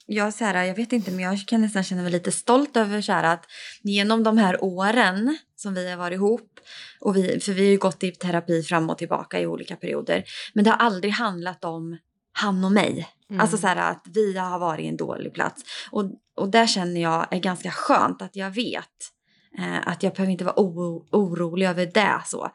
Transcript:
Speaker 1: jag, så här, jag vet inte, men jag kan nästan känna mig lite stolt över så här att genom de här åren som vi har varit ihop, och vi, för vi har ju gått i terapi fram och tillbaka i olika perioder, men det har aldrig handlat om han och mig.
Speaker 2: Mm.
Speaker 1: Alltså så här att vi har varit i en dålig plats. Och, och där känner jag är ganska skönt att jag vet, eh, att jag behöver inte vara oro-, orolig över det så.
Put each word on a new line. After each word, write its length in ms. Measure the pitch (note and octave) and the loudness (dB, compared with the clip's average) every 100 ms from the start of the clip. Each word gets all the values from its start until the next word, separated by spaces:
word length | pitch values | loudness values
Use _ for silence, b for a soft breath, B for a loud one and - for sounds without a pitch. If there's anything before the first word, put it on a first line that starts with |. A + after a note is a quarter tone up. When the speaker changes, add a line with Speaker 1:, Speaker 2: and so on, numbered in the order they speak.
| - | -6
Speaker 1:
jag, 280 | G#3 G#3 | -2 -2
så 100 | G#3 | 0
här, 200 | A3 F3+ | 0 0
jag 100 | F#3 | 0
vet 180 | F#3 A#3 | -2 -2
inte, 180 | B3 G3 | -2 0
men 100 | F#3 | -2
jag 180 | F#3 G3 - | -2 -2 0
kan 140 | A3+ | 2
nästan 240 | G#3+ G3+ | 2 0
känna 180 | F#3+ F#3 | -2 -2
mig 100 | F3 | 0
lite 200 | F3 F3+ | 0 -2
stolt 440 | - - B3 D4 A#3 | -2 4 4 4 2
över 240 | G#3 G#3 | 0 0
så 120 | G3+ | 0
här 120 | F3 | 2
att 200 | E3 E3+ - B B B | 2 0 -4 B B B
genom 400 | G#3 G3+ G#3 A3+ | -2 0 2 4
de 160 | A3 A3 | 4 6
här 260 | F#3+ F3+ | 4 2
åren 720 | F#3+ F3+ G3 A#3 G3+ F#3 A#3+ D#4 - - | -2 0 2 4 4 2 -2 -2 -8 -12
som 180 | G3+ | -8
vi 160 | F#3 F3+ | -6 -6
har 60 | F3+ | -6
varit 180 | F3 F#3 | -4 0
ihop, 440 | G3+ A#3 - - B B B B | 2 0 -4 -20 B B B B
och 160 | - G3 | 0 2
vi, 240 | F#3 - | 2 0
för 120 | - | -2
vi 120 | F#3 | 2
har 60 | G3+ | 4
ju 80 | G3 | 4
gått 240 | F#3+ F3 | 2 0
i 80 | F#3 | -4
terapi 500 | F3 F3+ E3+ E3+ E3 | -4 -4 -2 0 -2
fram 280 | D#3 E3+ D#3+ | 0 0 0
och 80 | E3 | -4
tillbaka 420 | E3 C#3 - F3+ | -4 -4 -4 -4
i 60 | E3+ | -4
olika 300 | E3+ - F3 | -6 -10 -10
perioder, 480 | F3 D3 - E3+ F#3 B B | -6 -6 -2 -4 -4 B B
men 100 | G#3+ | 2
det 60 | G#3 | 4
har 60 | - | 4
aldrig 360 | A#3 F#3 G3+ | 2 0 -2
handlat 520 | G#3 A3+ F3 F3 F3 | -2 -4 -4 -8 -8
om 340 | F3 E3 E3 E3 _ _ _ | -8 -8 -8 -12 _ _ _
han 320 | - G#3 F#3 | -4 0 2
och 80 | F#3+ | 4
mig. 360 | G3+ F3 B2+ E3 _ - | 4 4 0 -8 _ -8
Speaker 2:
Mm. 100 | G3 | 0
Speaker 1:
Alltså 160 | G#3+ G#3 | 0 2
så 100 | G3 | 0
här 100 | F3 E3+ | 0 0
att 120 | E3+ - | -4 -4
vi 220 | F3+ G#3 F#3+ | 0 0 -2
har 200 | F#3 F3+ | -4 -2
varit 260 | F3 D#3+ | -2 -2
i 40 | D#3+ | -6
en 80 | D#3+ | -6
dålig 380 | D#3+ - - | -6 -6 -8
plats. 280 | - - - B B B | -2 -2 -4 B B B
Och, 140 | G#3+ G3 - _ - | -4 -4 -6 _ -6
och 120 | E3 | 2
där 180 | A3+ A3+ | 6 6
känner 340 | G3+ F3 F3 | 2 0 0
jag 260 | E3 D#3+ E3+ | 0 0 0
är 40 | F#3 | -2
ganska 320 | F#3 F3 F3+ | -2 -4 -6
skönt 520 | - - B3 - - | -4 2 4 4 0
att 140 | F#3+ G3 | -10 -10
jag 140 | F#3+ | -8
vet, 340 | G3 G3+ F2+ - _ - _ _ _ _ - | -6 -6 -6 -10 _ -20 _ _ _ _ -10
eh, 300 | F3 F3 - | -6 -4 -4
att 140 | E3+ | -2
jag 100 | F#3+ | -2
behöver 200 | F3+ F#3+ | 0 -2
inte 120 | F3 | 0
vara 100 | F3+ - | 0 2
oro-, 460 | G3 E3+ F3 E3 - | 2 0 -6 -6 -2
orolig 540 | G#3 F#3+ E3+ E3+ F3 F#3+ | 0 0 -2 -4 0 0
över 200 | F3 F3 | 0 0
det 280 | G#3+ F#3+ A#2 - | 2 2 0 -4
så. 240 | - - | -8 -8